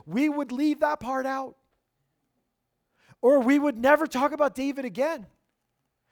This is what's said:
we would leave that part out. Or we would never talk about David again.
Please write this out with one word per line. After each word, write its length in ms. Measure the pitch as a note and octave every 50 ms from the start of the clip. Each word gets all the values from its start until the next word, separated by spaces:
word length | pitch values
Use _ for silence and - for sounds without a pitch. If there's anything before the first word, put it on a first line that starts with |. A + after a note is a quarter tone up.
| -
we 220 | D3+ E3 A#3 D4 D#4
would 240 | C#4+ D4 C#4+ -
leave 260 | B3 B3+ D4 D4+ D4 D4
that 200 | D4+ D4 D4+ -
part 260 | - A#3+ C4+ C4 C4
out. 300 | C4 C4+ C4+ C4+ B3+ - _ _ _ _ _ _ _ _ _ _ _ _ _ _ _ _ _ _ _ _ _ _ _ _ _ _ _ _ _ _ _ _ _
Or 200 | - A#3+ C#4+ C#4
we 180 | A#3 A#3+ C#4 D4
would 180 | C#4+ D4 B3
never 300 | G#3+ A#3+ C4+ D4 D4 D#4+
talk 240 | D#4 - C4 C4 C#4+
about 240 | D4+ D4 D4 C#4 -
David 300 | - C4+ C#4 C#4 C#4 C4
again. 420 | B3 F3 G3+ C4+ D#4 E4 C#4 G3 - _ _ _ _ _ _ _ _ _ _ _ _ _ _ _ _